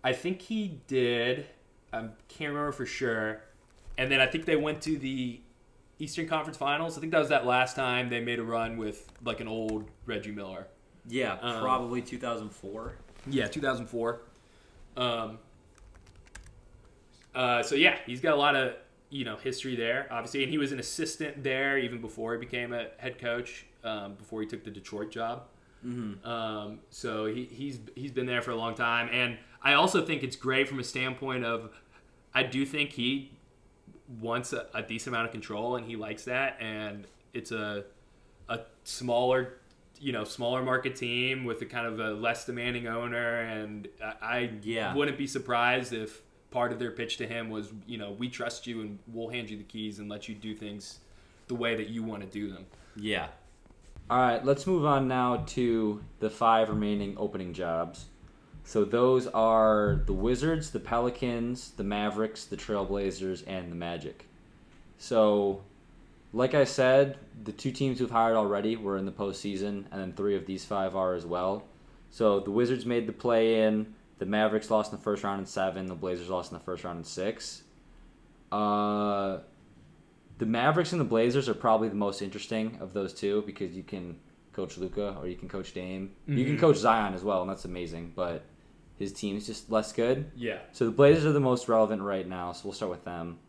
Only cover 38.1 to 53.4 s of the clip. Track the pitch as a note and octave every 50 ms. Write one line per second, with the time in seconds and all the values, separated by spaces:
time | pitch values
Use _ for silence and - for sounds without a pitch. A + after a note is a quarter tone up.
38.1 | _ _ - _ _ _ - - A#2 A2+ - - - _ _ - - - B2 B2
39.1 | A#2+ A#2+ B2+ B2+ C3 C3 B2+ B2+ - - _ _ _ _ _ _ _ - C#3+ C#3
40.1 | A#2+ G#2+ G#2 - - - A#2+ A#2+ B2+ B2+ B2+ C3 B2+ C3 C3 C3 B2+ - B2 A#2+
41.1 | A#2+ A#2+ B2+ C3 C3 C3 B2+ A#2 A2+ - B2 - - A#2+ A#2 A#2 A2+ A2 A2 G#2+
42.1 | G#2 G#2 A#2 A#2 A#2 - - - A#2+ A#2+ A#2+ B2 B2 A#2+ A#2+ A#2 A2+ A#2 A#2+ A#2+
43.1 | A#2+ A#2+ A#2+ A#2 A#2 A#2 A2+ A2+ A2 G#2+ G#2+ G#2 G#2+ G#2 G2 G2 - - A2 G#2+
44.1 | A2 - A2 A2 A#2+ B2 B2 A#2+ A2 G#2 G2+ G#2+ A2+ A2+ G#2+ F#2+ F#2 C#3+ C#3+ D3
45.1 | C3 B2+ C#3 C3+ - C3+ - - A#2+ A#2+ A#2+ B2 B2 B2+ B2 A#2+ A#2+ A2+ A2 G#2+
46.1 | - - - _ _ _ _ _ - B2 A#2+ B2 B2 A2 B2 A2+ A2+ - A#2 -
47.1 | - - A#2+ G#2+ A2+ A#2 A2+ A2 A2 G#2+ G#2 G2 A2 G#2 F#2+ - A#2+ A2 G2+ G2+
48.1 | G2+ G2+ B2 B2 B2 - A#2+ - - - - A#2+ A#2 A2+ A2 G#2 G2+ G2 - A#2
49.1 | A2+ A2+ A2+ A2+ B2 B2 A2+ G#2 G#2+ G#2 G2+ - - A2 G#2+ G#2+ G2+ G#2 G#2 G#2
50.1 | G#2 G2+ - - G#2+ G2+ G#2+ A2 G#2+ - G#2+ G#2 G2+ G#2 G2 - - - - -
51.1 | - - - - - - - - B2 A#2 A#2 A#2 A2+ A2 G#2+ G2+ A#2 A2+ A2 A2+
52.1 | G#2+ G2+ G2 F#2+ - G#2 G#2 G2 F#2+ F2 F#2 - - - - - - - G#2 G#2+
53.1 | G2+ F2+ D2+ D2 - -